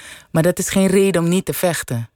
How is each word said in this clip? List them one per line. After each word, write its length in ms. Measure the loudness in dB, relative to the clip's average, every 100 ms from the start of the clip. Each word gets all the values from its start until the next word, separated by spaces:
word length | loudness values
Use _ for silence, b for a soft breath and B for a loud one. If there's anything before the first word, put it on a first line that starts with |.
| B B B
Maar 120 | 0
dat 160 | 2 0
is 100 | -2
geen 180 | 0 2
reden 340 | 4 2 2
om 60 | 0
niet 160 | 0 -2
te 80 |
vechten. 560 | -2 -2 -2 -4 -6 -8